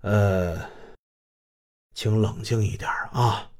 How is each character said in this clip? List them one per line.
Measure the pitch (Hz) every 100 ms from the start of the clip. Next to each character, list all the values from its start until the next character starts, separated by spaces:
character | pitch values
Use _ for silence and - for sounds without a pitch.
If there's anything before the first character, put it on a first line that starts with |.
呃， | 101 104 101 95 90 82 - - - - _ _ _ _ _ _ _ _ _ -
请 | 113 107
冷 | 107 -
静 | 107 117
一 | 104 -
点 | -
儿 | - -
啊 | 127 120 - -